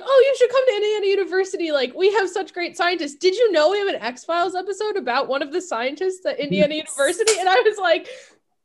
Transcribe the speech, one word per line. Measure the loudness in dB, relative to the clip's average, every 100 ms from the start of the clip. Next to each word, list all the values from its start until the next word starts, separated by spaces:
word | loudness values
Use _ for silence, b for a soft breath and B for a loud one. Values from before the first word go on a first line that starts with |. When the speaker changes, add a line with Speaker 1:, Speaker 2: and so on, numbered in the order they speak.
Speaker 1:
"Oh, | 4 6 6
you | 4
should | 2
come | 4 2
to | 2
Indiana | 0 0 0
University. | 0 0 -2 -2 -4 -2
Like, | 0 -2 2
we | 2
have | 2 -2
such | -4 -6
great | -6 -8 -2
scientists." | -2 -2 -6 0
Did | 0
you | 2 2
know | 4 4
we | 2
have | -2
an | -4
X-Files | -8 -10 -4 -2 -2
episode | -4 -6 -6 -4 -4
about | -2 -2 -2
one | -4
of | -4
the | -6
scientists | -6 -6 -6 -4 -6 -4 -6
at | -6
Indiana | -4 0 0 0
Speaker 2:
Yes. | -8 -2
Speaker 1:
University? | -2 2 0 2
And | 2
I | 4
was | 2 0
like, | 0 0 -2 B B B _ _